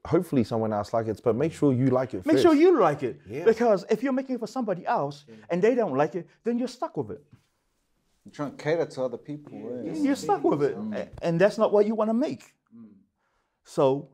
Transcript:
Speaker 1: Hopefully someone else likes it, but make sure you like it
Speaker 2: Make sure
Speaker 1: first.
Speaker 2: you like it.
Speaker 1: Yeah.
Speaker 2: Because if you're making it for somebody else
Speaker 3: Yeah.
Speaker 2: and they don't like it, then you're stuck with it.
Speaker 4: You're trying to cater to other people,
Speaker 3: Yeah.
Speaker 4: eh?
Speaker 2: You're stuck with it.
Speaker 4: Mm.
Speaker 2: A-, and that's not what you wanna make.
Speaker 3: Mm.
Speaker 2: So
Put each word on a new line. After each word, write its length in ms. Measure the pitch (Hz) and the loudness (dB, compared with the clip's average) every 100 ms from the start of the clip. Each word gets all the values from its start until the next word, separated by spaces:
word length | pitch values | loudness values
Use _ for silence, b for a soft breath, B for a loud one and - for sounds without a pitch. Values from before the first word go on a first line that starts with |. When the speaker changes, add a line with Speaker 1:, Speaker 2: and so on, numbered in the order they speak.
| - | -2
Speaker 1:
Hopefully 360 | 160 180 139 110 | -2 0 0 0
someone 260 | 117 110 | -2 -2
else 180 | 104 104 | -2 -2
likes 160 | 117 110 | -4 -4
it, 120 | 104 | -2
but 120 | 123 110 | -2 0
make 160 | 156 | -2
sure 180 | - 147 | 0 2
you 140 | 123 131 | 2 2
like 260 | 127 135 | 2 0
it 120 | 98 277 | -4 0
Speaker 2:
Make 120 | 311 | 4
sure 120 | 349 | 6
Speaker 1:
first. 100 | 294 | 6
Speaker 2:
you 180 | 349 330 | 6 6
like 240 | 175 147 | 4 2
it. 160 | 123 98 - | -4 -8 -12
Speaker 1:
Yeah. 140 | 127 | -2
Speaker 2:
Because 420 | 190 220 240 196 185 | 0 2 2 2 0
if 120 | 220 | -2
you're 120 | 277 | 0
making 220 | 262 269 247 | -2 -4 -6
it 40 | |
for 80 | 220 | -6
somebody 380 | 262 214 180 - | -6 -4 -4 -2
else 400 | 226 143 143 - | -2 -2 -8 -18
Speaker 3:
Yeah. 80 | 113 - | -20 -6
Speaker 2:
and 120 | 175 | 0
they 140 | 208 254 | 2 2
don't 180 | 202 131 | 0 0
like 200 | 156 185 | 0 -2
it, 100 | - b 226 | -10 b -4
then 120 | 240 | -4
you're 120 | 247 | -4
stuck 260 | - 320 226 | -6 -8 -6
with 160 | 110 | -8
it. 100 | 95 _ - _ _ _ _ _ _ _ _ | -10 _ -20 _ _ _ _ _ _ _ _
Speaker 4:
You're 80 | - | -18
trying 200 | - 143 - | -10 -10 -6
to 80 | |
cater 220 | 147 165 147 | -2 -2 -2
to 180 | - | -4
other 140 | 131 117 | -6 -6
people, 340 | - 147 147 | -12 -14 -14
Speaker 3:
Yeah. 380 | - - 247 302 | -14 -12 -10 -8
Speaker 4:
eh? 40 | 320 | -2
Speaker 2:
You're 180 | 277 277 | -2 0
stuck 280 | - 403 | -2 0
with 200 | 330 151 | 0 0
it. 140 | 143 - | 0 -2
Speaker 4:
Mm. 180 | 214 127 | -6 -8
Speaker 2:
A-, 140 | - - | -8 -6
and 180 | 170 165 | -2 2
that's 180 | 196 202 | 2 4
not 160 | 214 | 2
what 120 | 208 208 | 4 2
you 100 | 220 | 0
wanna 180 | 214 | -2
make. 400 | 226 302 131 - _ _ | 0 -2 -6 -14 _ _
Speaker 3:
Mm. 140 | 113 107 95 _ _ _ _ _ _ - | -20 -20 -20 _ _ _ _ _ _ -6
Speaker 2:
So 420 | - 139 139 170 | 2 2 2 -4